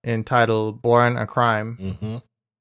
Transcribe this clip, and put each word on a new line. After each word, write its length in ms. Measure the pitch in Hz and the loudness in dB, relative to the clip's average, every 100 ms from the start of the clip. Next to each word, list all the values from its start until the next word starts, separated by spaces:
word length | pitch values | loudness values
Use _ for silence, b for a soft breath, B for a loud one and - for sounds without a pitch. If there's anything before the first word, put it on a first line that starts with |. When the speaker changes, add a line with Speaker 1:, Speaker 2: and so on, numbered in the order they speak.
| 120 | -4
Speaker 1:
entitled 760 | 113 110 127 113 110 107 110 | -4 0 2 4 2 -2 -4
Born 360 | 120 120 120 120 | 2 4 4 0
a 100 | 110 | -4
Crime 500 | - 120 110 110 117 | 0 2 0 -4 -8
Speaker 2:
Mm-hmm. 380 | 95 92 107 117 _ _ _ _ | -10 -8 -8 -10 _ _ _ _